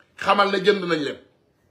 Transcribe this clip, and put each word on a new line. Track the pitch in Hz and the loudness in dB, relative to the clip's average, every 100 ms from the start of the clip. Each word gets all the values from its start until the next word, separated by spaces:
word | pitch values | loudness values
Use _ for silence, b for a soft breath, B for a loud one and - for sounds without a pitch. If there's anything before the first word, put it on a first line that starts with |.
| _ - | _ -8
xamal | - 202 196 | 0 2 2
ne | 196 | 0
jënd | 180 202 | 0 0
nañ | 180 160 | 0 -4
leen. | 139 107 _ _ _ _ _ | -4 -10 _ _ _ _ _